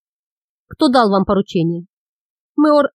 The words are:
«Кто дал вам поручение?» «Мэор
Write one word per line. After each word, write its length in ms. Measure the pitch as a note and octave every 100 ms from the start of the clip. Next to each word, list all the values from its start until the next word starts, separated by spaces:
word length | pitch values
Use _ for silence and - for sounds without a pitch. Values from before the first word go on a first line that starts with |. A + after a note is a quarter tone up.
| _ _ _ _ _ _ _
«Кто 220 | - D#4
дал 200 | B3+ A3
вам 160 | G3 F#3+
поручение?» 600 | G3 G3 F#3+ E3 E3+ F3 _ _ _ _ _ _ -
«Мэор 360 | D4+ D4 C#4